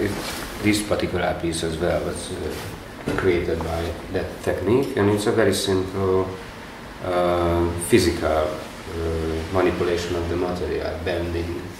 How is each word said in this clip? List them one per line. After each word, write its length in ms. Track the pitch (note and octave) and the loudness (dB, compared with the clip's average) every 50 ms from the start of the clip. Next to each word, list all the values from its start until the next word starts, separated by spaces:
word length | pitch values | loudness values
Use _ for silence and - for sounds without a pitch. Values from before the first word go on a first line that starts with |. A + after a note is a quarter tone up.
| - | -2
it, 60 | G2+ G2 - - - - - - - - - - | -2 -2 -4 -6 -6 -6 -8 -8 -8 -6 0 2
this 180 | G#2 G#2 - - | 2 2 2 2
particular 500 | - F2+ E2+ F2+ E2+ F#2 F2+ F2 E2 D#2 - | 0 0 0 0 0 0 0 0 0 0 0
piece 220 | - E2+ D#2+ - - | -2 -2 -2 -2 -2
as 140 | E2 D#2+ | -2 -2
well 240 | D#2+ F2 E2+ E2 - - | 0 0 2 2 0 0
was, 260 | D#2 - - - - | -2 -4 -6 -6 -6
uh, 220 | - E2 D#2+ D2+ - - - - - - - - - - - - - | -6 -6 -4 -4 -6 -6 -8 -8 -10 -12 -12 -14 -14 -8 -4 -2 0
created 420 | - - F#2+ F2 E2+ E2 F2 E2 E2 | 2 4 4 4 4 2 0 0 0
by 320 | D#2+ E2 E2 E2 E2 E2 D#2+ - - - F#2+ | -2 -2 -2 -2 -2 -4 -4 -6 -6 -4 -4
that 280 | F#2 F2+ E2+ - - - | -2 -2 -4 -6 -4 -2
technique, 520 | F#2+ F2 D#2+ F2+ F#2+ A2+ C3+ C#3+ - - | -2 -2 0 2 4 4 4 2 2 2
and 140 | A2 G2+ G2+ | 2 4 4
it's 160 | G#2 G2+ - | 4 4 2
a 40 | A#2 | 2
very 220 | A2 A2 A2 G2 G2 | 4 4 4 4 4
simple, 760 | - - - F#2+ F#2+ F#2 F2+ - G2 G2 F#2+ F#2 F#2+ F#2 F#2 - - - - - - - - - - - - - - - | 2 2 2 2 2 2 0 -2 0 2 4 4 4 2 0 -4 -8 -10 -12 -12 -14 -14 -14 -14 -14 -14 -14 -12 -8 -4
uh, 680 | F#2 F2+ F2+ F2+ F2 F2 F2 E2+ E2+ E2+ E2+ E2+ E2+ E2 F2 - - | 0 2 2 4 4 4 4 4 4 4 4 2 2 0 -2 2 4
physical, 400 | - G#2 F2+ E2+ D#2+ E2 E2 D#2 | 6 6 6 6 2 2 2 2
uh, 1200 | D#2 D#2 D#2 D#2 D#2 - - - - - - E2 E2 E2 E2 E2 D#2+ E2 D#2+ D#2+ D#2+ D#2+ D#2+ F2 F#2+ | 2 2 2 0 -2 -4 -8 -10 -12 -12 -10 -8 -6 -4 -2 -2 0 0 0 -2 -2 -2 -2 -2 0
manipulation 640 | F#2+ F2+ F2 F2 - F#2 F2 F2 E2 - - F2+ | 2 2 2 2 2 0 0 0 0 -2 -2 -2
of 140 | E2+ E2+ E2+ | -2 -2 -2
the 60 | E2+ | -2
material, 600 | F2 F#2 F2+ F2+ F2+ F#2 E2+ D#2+ D#2+ D#2 D#2+ - - E2+ | 0 0 -2 -2 -2 -2 -2 -2 -2 -2 -4 -4 -4 -4
bending 580 | F2+ - - F2 E2+ E2+ E2+ E2 E2+ - - - - - | -2 -2 -2 -2 -2 -2 -2 -4 -4 -6 -6 -8 -10 -12